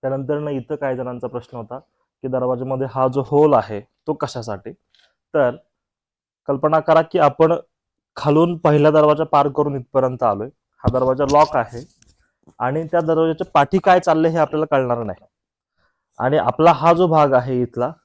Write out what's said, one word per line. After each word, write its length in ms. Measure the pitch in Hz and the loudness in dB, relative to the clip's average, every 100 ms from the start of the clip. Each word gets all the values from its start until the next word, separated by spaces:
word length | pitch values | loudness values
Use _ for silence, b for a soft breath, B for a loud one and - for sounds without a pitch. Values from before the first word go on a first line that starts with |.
त्यानंतरनं 480 | 135 135 131 147 151 | -6 -6 -6 -6 -6
इथं 240 | 139 117 | -8 -8
काही 220 | 147 143 123 | -8 -6 -6
जणांचा 300 | 127 123 120 | -8 -10 -10
प्रश्न 300 | - - 123 | -10 -12 -16
होता 220 | 110 127 _ _ _ _ | -14 -16 _ _ _ _
की 60 | 131 | -6
दरवाजामध्ये 580 | 127 127 123 131 131 131 | -4 -2 -4 -4 -6 -6
हा 180 | 131 131 | -2 -2
जो 140 | 131 131 | -2 0
होल 280 | 147 151 | 2 4
आहे 260 | 131 104 104 | 4 0 -10
तो 320 | - _ - | -14 _ -10
कशासाठी. 600 | 151 - 127 113 101 107 - _ _ _ _ _ | -6 -6 -8 -10 -10 -12 -20 _ _ _ _ _
तर 160 | 160 127 120 _ _ _ _ _ _ _ _ - | 0 0 -2 _ _ _ _ _ _ _ _ -6
कल्पना 320 | 143 151 156 | -2 0 0
करा 220 | 151 160 | 2 2
की 160 | 160 185 | 2 2
आपण 360 | 147 135 160 165 - _ _ _ _ - | 0 4 2 2 -6 _ _ _ _ -6
खालून 400 | 151 147 170 165 | 0 2 2 2
पहिला 340 | 165 147 147 | 2 4 4
दरवाजा 340 | 151 151 151 | 4 4 2
पार 240 | 156 147 143 | 0 2 0
करून 280 | 135 147 139 | 0 -2 -4
इथपर्यंत 460 | 120 - 131 127 | -4 -2 -2 0
आलोय, 260 | 120 98 117 _ _ _ | -2 -2 -6 _ _ _
हा 120 | 127 | -4
दरवाजा 320 | 127 127 131 139 | 0 0 0 2
लॉक 240 | 147 151 143 | 4 2 0
आहे 440 | 113 120 147 _ _ _ _ _ _ _ | -4 -8 -18 _ _ _ _ _ _ _
आणि 240 | 117 147 | -6 -4
त्या 180 | 160 170 | -2 -2
दरवाजाच्या 460 | 160 160 165 156 185 | 0 0 0 -2 -2
पाठी 240 | 160 143 190 | 0 0 0
काय 220 | 196 185 | 2 2
चाललंय 300 | 175 160 165 | 2 0 0
हे 80 | 165 | 0
आपल्याला 280 | 151 156 156 | -2 -2 -2
कळणार 360 | 139 127 120 | -2 0 -4
नाही. 240 | 110 90 _ _ _ _ _ _ _ _ _ _ | -4 -12 _ _ _ _ _ _ _ _ _ _
आणि 180 | 123 147 | -2 0
आपला 360 | 120 - 160 | -2 2 4
हा 200 | 143 160 | 4 2
जो 140 | 170 180 | 2 2
भाग 260 | 160 147 | 2 4
आहे 300 | 131 123 127 | 2 0 -4
इथला 300 | 123 - 123 160 | -4 -4 -8 -8